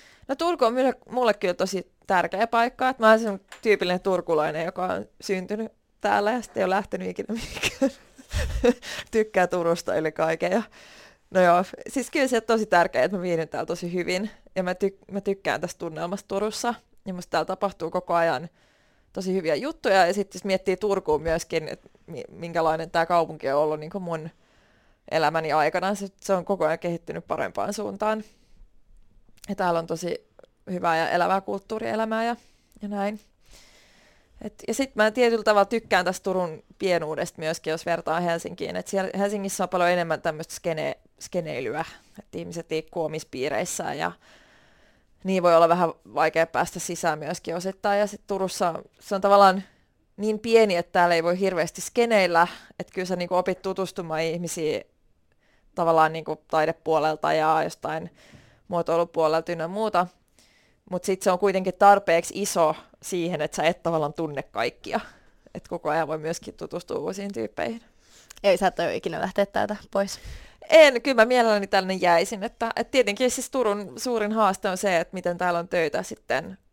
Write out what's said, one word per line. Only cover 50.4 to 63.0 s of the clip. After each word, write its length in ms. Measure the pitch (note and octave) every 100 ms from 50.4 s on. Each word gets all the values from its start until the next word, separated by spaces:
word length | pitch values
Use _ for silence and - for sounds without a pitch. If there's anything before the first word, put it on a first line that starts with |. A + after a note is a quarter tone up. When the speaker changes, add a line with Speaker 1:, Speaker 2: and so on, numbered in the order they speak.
| A3+ A3+ G#3+ F3
Speaker 1:
että 160 | F3
täällä 220 | F#3 F3
ei 100 | E3
voi 160 | E3+ F3+
hirveästi 400 | F#3+ F3 E3 -
skeneillä. 640 | - - A#3 G#3+ F3+ E3 F3 - - -
Että 140 | -
kyllä 140 | - F3+
sä 100 | F3+
niinku 180 | F3
opit 280 | F3+ F3+ F3+
tutustumaan 600 | F#3+ F#3+ F#3 - E3 D#3+
ihmisiin 600 | E3 E3+ F3 - D#3 A#2 - _ _ _ _ _ _ _ _
tavallaan 380 | - E3 D#3+ D#3
niinku 320 | D#3+ D3+ D3+ _
taidepuolelta 800 | D#3+ D#3 E3 D#3+ D#3 D#3 D#3 D#3
ja 300 | D#3 D#3 D#3
jostain 480 | D#3+ - - D#3+ E3 - - - - _ -
muotoilupuolelta 840 | E3+ E3 E3 E3+ E3 D#3 D#3+ E3
ynnä 160 | E3+ E3
muuta. 380 | G3+ A3 F#3 F3+ _ _ _ _ _ _ _ -
Mut 140 | F3+
sit 180 | - F#3+
se 80 | G3
on 80 | F3+
kuitenkin 360 | G3+ F#3+ F#3
tarpeeksi 600 | F3 G3+ G3+ G3+ E3 - -
iso 380 | G3 - D#3 D#3 - _